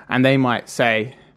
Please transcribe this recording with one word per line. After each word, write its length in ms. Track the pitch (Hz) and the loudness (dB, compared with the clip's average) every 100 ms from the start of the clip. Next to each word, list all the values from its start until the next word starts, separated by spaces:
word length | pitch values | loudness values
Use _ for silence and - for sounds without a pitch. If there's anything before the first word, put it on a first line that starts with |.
| - | -4
And 160 | 127 | 0
they 140 | 135 135 | 2 2
might 320 | 127 110 - | 0 -2 -6
say, 460 | - 120 110 131 - - | -2 0 0 -4 -12 -20